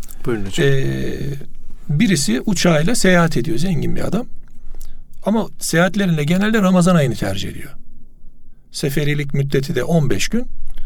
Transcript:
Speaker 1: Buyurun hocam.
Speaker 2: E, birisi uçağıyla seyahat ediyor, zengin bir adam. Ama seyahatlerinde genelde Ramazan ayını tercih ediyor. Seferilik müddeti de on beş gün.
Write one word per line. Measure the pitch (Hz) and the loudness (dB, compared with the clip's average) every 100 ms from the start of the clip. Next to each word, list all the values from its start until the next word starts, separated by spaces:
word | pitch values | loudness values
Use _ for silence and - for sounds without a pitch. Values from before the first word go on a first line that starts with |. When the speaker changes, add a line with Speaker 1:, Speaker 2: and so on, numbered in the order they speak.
| - - 131 | -6 -4 -2
Speaker 1:
Buyurun | 110 101 | -2 -2
hocam. | - 139 | 2 2
Speaker 2:
E, | 135 135 135 131 127 135 139 - - - - - | 4 2 -2 -4 -4 -6 -6 -6 -4 -4 -4 -2
birisi | 147 214 160 - 240 | 0 2 2 0 -2
uçağıyla | - 190 180 151 165 | -2 0 2 4 4
seyahat | 240 190 180 165 139 | 4 4 4 4 0
ediyor, | 117 127 | 0 2
zengin | 185 147 175 - | 2 2 2 2
bir | |
adam. | 151 185 247 - - - - - - - - - - | 2 -2 -4 -6 -8 -8 -6 -4 -4 -6 -8 -6 -2
Ama | 226 185 - | -2 -2 -6
seyahatlerinde | - 160 185 208 190 156 | -2 0 2 2 0 0
genelde | 147 180 214 226 | 0 0 2 2
Ramazan | 185 185 175 175 | 4 4 4 4
ayını | 131 | 2
tercih | 101 101 101 87 | 0 -2 -2 -4
ediyor. | - - - - - - - - - - - - | -6 -8 -8 -8 -8 -10 -12 -14 -12 -14 -14 -14
Seferilik | - 147 143 147 147 143 | -6 -2 0 0 -2 -2
müddeti | 139 139 135 135 | -2 0 -2 -2
de | - | -4
on | - 170 139 | 0 2 2
beş | 101 - | 2 2
gün. | 226 254 - - - | 0 0 2 2 4